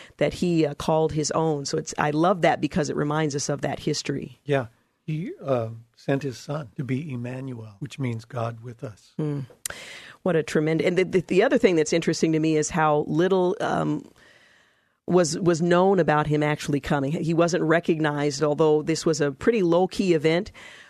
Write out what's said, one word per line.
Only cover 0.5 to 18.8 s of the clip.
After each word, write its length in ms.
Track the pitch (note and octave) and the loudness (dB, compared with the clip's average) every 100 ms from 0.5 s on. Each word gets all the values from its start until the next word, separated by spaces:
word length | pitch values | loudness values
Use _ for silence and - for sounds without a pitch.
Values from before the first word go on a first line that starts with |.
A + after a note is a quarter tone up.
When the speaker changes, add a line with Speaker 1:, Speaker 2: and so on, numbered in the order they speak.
| E3 D3+ | 2 2
Speaker 1:
uh, 80 | |
called 380 | C#3+ - D#3+ D#3+ | 0 0 2 2
his 200 | D3+ D3 | 0 -2
own. 340 | - D#3+ D3 C#3 | 0 0 0 -4
So 120 | D#3+ | -6
it's, 160 | D#3 - | -6 -2
I 140 | D3+ | 0
love 320 | D3+ E3+ F#3+ | 2 2 4
that 180 | E3 C#3+ | 2 2
because 280 | D3 - C#3+ | 0 -2 -2
it 60 | - | -2
reminds 400 | D3 D3+ D#3 C#3 | -2 0 0 -2
us 140 | - | -4
of 100 | C#3+ | -4
that 200 | C#3 - | -4 -4
history. 600 | - D3 - C#3+ C#3+ - - | -4 -4 -4 -6 -8 -12 -2
Speaker 2:
Yeah. 220 | C#3 A#2 _ _ _ - | -2 -2 _ _ _ -8
He, 280 | D#3 G#3 F#4+ | -6 -6 -8
uh, 280 | D#3+ B2+ A2+ A2+ A#2 _ | -2 -2 -2 -8 -18 _
sent 260 | - C#3 | -2 -2
his 140 | C#3 A#2 | -2 -10
son 320 | - D3 B2+ - | -8 -10 -10 -10
to 80 | B2 | -6
be 260 | C3 D#3+ | -4 -6
Emmanuel, 640 | B2 B2 C3 C3+ A#2+ A2 G2+ | -8 -8 -10 -10 -12 -14 -14
which 200 | C#3+ - | -12 -6
means 240 | C3 A2+ | -6 -6
God 400 | A2+ B2 A#2 A2+ | -8 -6 -6 -8
with 220 | A#2+ A#2 C3+ | -14 -14 -14
us. 260 | G2 _ - | -14 _ -6
Speaker 1:
Mm. 260 | D3+ C#3+ C3 - - - - - - - | -6 -4 -8 -12 -14 -14 -16 -18 -20 -8
What 160 | F#3 D#3+ | -2 0
a 60 | |
tremendous, 440 | D3+ E3+ D#3 D#3+ - | 0 0 0 0 0
and 100 | F3 | 2
the, 60 | |
the, 180 | F3+ F#3 - | 2 0 2
the 160 | F#3+ | 2
other 140 | B3 C#4 | 4 4
thing 180 | A3+ E3+ | 4 4
that's 160 | D3+ | 2
interesting 400 | E3+ E3 D#3+ E3 | 0 0 0 2
to 80 | D#3+ | 2
me 160 | D#3+ D#3 | 2 0
is 140 | D3+ | 0
how 340 | F3 D#3 D3+ D3 | 0 2 2 0
little, 480 | D3+ F#3 F#3+ F3+ - | 0 2 2 0 -2
um, 500 | - E3 D#3 D3+ - - - _ _ _ _ _ _ _ - | -2 -2 -2 -4 -8 -20 -20 _ _ _ _ _ _ _ 0
was, 300 | F3 D#3+ E3 | 2 2 0
was 240 | F3 E3 | 0 2
known 380 | F3 F3 F#3+ G3 | 4 4 4 4
about 260 | D3+ D3+ D3+ | 2 2 2
him 160 | D3 | 0
actually 380 | D3+ D3+ - C#3+ | 0 -2 -2 -4
coming. 320 | - D3 C#3 | -2 -2 -2
He 220 | E3+ E3 | -2 0
wasn't 300 | E3 E3+ E3 | 2 2 2
recognized, 800 | D#3+ D#3+ E3+ D#3+ D#3 D3 D3 C#3 | 2 2 2 0 0 0 -2 0
although 400 | D3+ D3 D#3 D3+ | 0 2 4 4